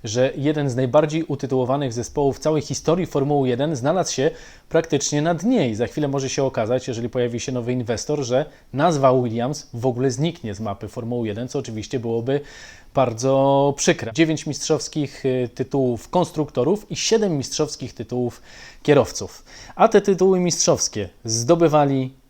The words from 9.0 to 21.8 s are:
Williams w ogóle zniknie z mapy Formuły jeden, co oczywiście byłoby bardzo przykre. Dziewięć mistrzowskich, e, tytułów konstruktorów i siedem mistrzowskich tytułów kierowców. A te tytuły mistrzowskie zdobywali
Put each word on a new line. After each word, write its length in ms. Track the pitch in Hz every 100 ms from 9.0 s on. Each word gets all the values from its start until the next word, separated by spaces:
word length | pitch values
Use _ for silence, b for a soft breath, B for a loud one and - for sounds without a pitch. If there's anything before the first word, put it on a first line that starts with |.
| 135
Williams 540 | 127 123 110 123 147 -
w 120 | 120 127
ogóle 240 | 120 131
zniknie 440 | 117 160 170 110
z 60 | 98
mapy 280 | 107 98 101
Formuły 400 | - 117 123 110
jeden, 200 | 104 123
co 100 | 143
oczywiście 420 | 123 110 104 131
byłoby 400 | 117 113 117 143 139 B B B B
bardzo 800 | - 123 113 131 135 135 139 143 139
przykre. 360 | - - 113
Dziewięć 340 | 113 160 156 -
mistrzowskich, 760 | 139 - 151 - 156 139 - 135
e, 220 | 127 120
tytułów 600 | - 127 139 127 117 -
konstruktorów 840 | 180 175 - 147 - 127 208 -
i 60 | 147
siedem 400 | - 220 202 147
mistrzowskich 580 | 123 - 147 - 123
tytułów 480 | - 107 123 123 - B B B B
kierowców. 640 | - 147 110 - 95 - B B B -
A 120 | 208
te 120 | 208
tytuły 400 | 208 185 185 185
mistrzowskie 680 | 180 - - 139 - 107 95 _
zdobywali 880 | 117 113 120 170 165 151